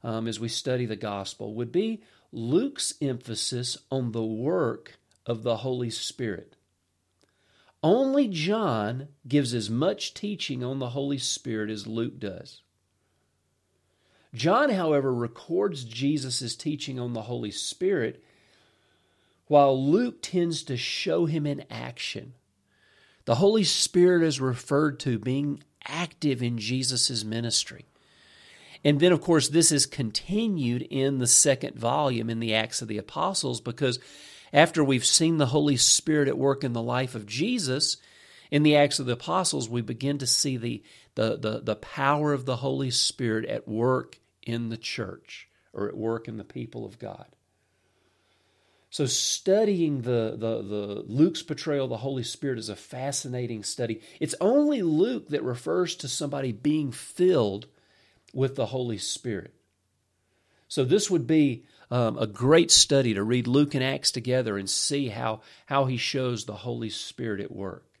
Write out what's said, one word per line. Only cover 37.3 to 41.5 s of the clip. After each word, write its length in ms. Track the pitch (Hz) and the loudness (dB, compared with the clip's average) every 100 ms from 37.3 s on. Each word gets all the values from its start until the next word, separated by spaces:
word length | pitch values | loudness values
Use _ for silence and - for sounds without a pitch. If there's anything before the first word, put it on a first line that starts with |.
| 113 196 247 143 131 - - - - - - - | -4 -2 0 -2 0 -2 -4 -10 -20 -20 -20 -2
in 140 | 147 | 4
the 120 | 151 147 | 6 6
Acts 220 | 143 - | 4 2
of 80 | 127 | -2
the 80 | |
Apostles, 560 | 120 - 180 175 147 113 | -4 -2 0 0 -2 -2
we 120 | 123 | -4
begin 360 | 113 113 135 143 | -4 -4 -2 -2
to 80 | 127 | 0
see 320 | - 143 131 | 2 2 -2
the, 260 | 117 113 - - _ - | -4 -8 -12 -20 _ -2
the, 220 | 113 113 | 0 0
the, 240 | 107 | -2